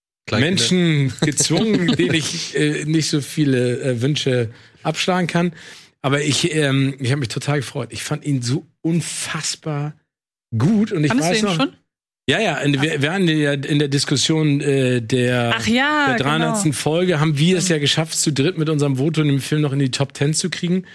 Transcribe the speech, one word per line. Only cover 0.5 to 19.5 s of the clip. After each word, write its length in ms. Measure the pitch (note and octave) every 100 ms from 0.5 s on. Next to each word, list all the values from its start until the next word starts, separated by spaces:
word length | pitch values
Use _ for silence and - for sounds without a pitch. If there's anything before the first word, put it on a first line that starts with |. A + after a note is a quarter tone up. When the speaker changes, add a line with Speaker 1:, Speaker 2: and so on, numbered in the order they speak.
Speaker 2:
Menschen 640 | G3 - F3+ E3+ D3+ C3+ -
gezwungen, 680 | D3+ - - E3+ A3 G3+ E3+
Speaker 1:
<laughs> 100 | -
Speaker 2:
denen 160 | F3 E3
ich, 400 | - E3 - D3+
äh, 300 | D3+ D3+ D3+
nicht 240 | D#3+ C#3+
so 100 | D3+
viele, 600 | C3 - C#3+ B2+ B2 B2
äh, 200 | C#3+ A#2+
Wünsche 500 | C3 D3 C#3 B2 A2+ - - _
abschlagen 440 | D#3 D#3 - F3+ F3
kann. 260 | E3+ F3 E3+ - - - _
Aber 200 | C3+ C#3+
ich, 320 | D3 C3+ E3+ D#3
ähm, 400 | C#3+ C3+ C3+ C#3
ich 120 | B2
hab 80 | C#3
mich 80 | B2
total 280 | - - D3
gefreut. 300 | A#2 C#3 A#2
Ich 120 | A2
fand 200 | - D3+ D3+
ihn 160 | C3+
so 240 | A#2+ D3 - _
unfassbar 1120 | D#3+ E3+ D3+ - - D#3+ - - D#3+ D3 D3+ - _ _ _ _ _ A2
gut. 340 | C#3+ A3 A3
Und 100 | F3
ich 60 | D3+
Speaker 3:
Fandest 200 | A#3 E3+
du 40 |
Speaker 2:
weiß 60 | A3
Speaker 3:
ihn 40 | G#3
Speaker 2:
noch, 100 | E3
Speaker 3:
schon? 180 | C#4 - _ _ _ _ -
Speaker 2:
ja, 100 | D#3+
ja, 160 | G#3+ C#3
in, 240 | C#3+ C#3
wir, 200 | D3+ D#3
wir 120 | C#3+
hatten 140 | F#3+ F3
ja 260 | D#3 D3
in 260 | C#3+ C3+ D3
der 80 | D3
Diskussion, 720 | C#3 - C3+ - D#3+ D#3 C#3+
äh, 400 | C#3+ C#3 B2+ B2+
der, 520 | A2 B2+ B2 B2 A#2 A3+
Speaker 3:
Ach 80 | A3
ja, 400 | A#3+ C#4+ D4+ C#4
Speaker 2:
der 80 | A#3+
dreihundertsten 540 | C3+ D#3+ D#3+ G#3+ D#3
Speaker 3:
genau. 100 | B2
Speaker 2:
Folge 380 | D3 D#3+ F#3 D#3
haben 160 | D#3 C#3+
wir 200 | E3 F#3
es 80 | D#3+
Speaker 3:
Stimmt. 100 | D#3
Speaker 2:
ja 20 |
geschafft, 340 | C#3+ - D#3+ -
zu 120 | E3+
dritt 240 | C3+ D3 F3
mit 100 | D#3
unserem 280 | D3+ C#3+ B2+
Voto 240 | D3 D#3
in 60 | D3+
dem 100 | C#3
Film 200 | -